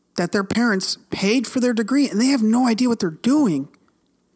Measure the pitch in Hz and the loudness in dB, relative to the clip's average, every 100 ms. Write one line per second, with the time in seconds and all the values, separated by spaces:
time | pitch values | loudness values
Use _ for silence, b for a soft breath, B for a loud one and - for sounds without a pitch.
0 | _ - 175 214 196 214 240 196 - - | _ -6 -2 -2 -2 0 0 0 -4 -8
1 | _ - 190 247 233 262 247 226 208 269 | _ -4 0 0 0 -2 0 0 0 0
2 | 277 202 262 277 220 233 254 226 254 226 | 0 0 0 2 2 2 2 2 0 0
3 | 180 156 233 294 262 147 143 _ _ _ | -4 -2 0 2 2 0 -4 _ _ _
4 | _ _ _ | _ _ _